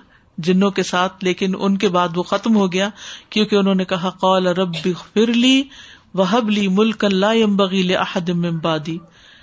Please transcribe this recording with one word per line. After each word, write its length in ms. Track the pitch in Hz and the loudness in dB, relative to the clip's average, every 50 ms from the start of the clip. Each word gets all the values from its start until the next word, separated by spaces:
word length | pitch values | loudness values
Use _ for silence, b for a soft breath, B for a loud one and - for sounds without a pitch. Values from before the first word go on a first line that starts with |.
| - b b b b b _ - | -12 b b b b b _ -6
جنوں 320 | 156 180 185 185 196 202 | -2 0 2 2 2 2
کے 120 | 190 196 180 | 0 -2 -4
ساتھ، 420 | - - 180 180 185 185 - 196 | -2 0 0 -2 -2 -2 -4 -4
لیکن 280 | 185 180 - 196 190 190 - | -4 -2 -2 -2 -4 -2 -2
ان 180 | - 196 196 | 0 0 0
کے 120 | 190 220 202 | 0 0 0
بعد 200 | 175 180 180 175 165 | 2 2 0 0 -2
وہ 60 | 180 175 | -4 -4
ختم 340 | - - 202 - 226 220 | -2 -4 -2 0 2 2
ہو 160 | 208 196 180 175 | 2 2 0 0
گیا، 160 | 185 196 208 - B B B B B B B | -2 -4 -4 -6 B B B B B B B
کیونکہ 260 | - 214 214 - 214 | -2 -2 0 2 2
انہوں 180 | 202 196 196 196 | 2 2 2 2
نے 100 | 190 185 | 0 0
کہا، 260 | - 190 180 175 185 | -2 -4 -4 -4 -4
"قال 360 | 175 - 190 185 190 185 185 | -4 0 0 2 2 2 2
رب 300 | 180 175 185 190 180 165 156 - | 0 0 0 -2 -2 -4 -4 -4
اغفر 420 | 196 170 - - - - 208 226 | -4 -4 -4 -8 -6 0 0 2
لی 360 | 226 233 233 240 262 262 269 269 - B B B B B B B B - | 2 2 2 4 4 4 2 0 -2 B B B B B B B B -2
وہب 360 | 175 190 180 214 254 233 208 | 0 0 2 2 0 0 0
لی 180 | 208 208 202 190 | 0 0 0 0
ملکا 400 | 185 202 220 226 208 - 214 202 | 2 2 2 2 0 0 0 0
لا 240 | 190 185 196 214 226 | 0 2 2 2 2
ینبغی 500 | 226 220 208 202 196 196 185 190 190 185 | 2 2 2 2 2 0 0 0 0 0
لأحد 460 | 180 185 - - - - 196 170 180 | 0 0 0 -2 -2 -4 -4 -4 -2
من 300 | 175 170 175 175 170 160 | -2 -2 -2 -2 -2 -2
بعدی"، 400 | 160 165 160 156 147 160 165 165 - - b b b b b b | -2 -2 -2 -2 -4 -6 -8 -10 -10 -16 b b b b b b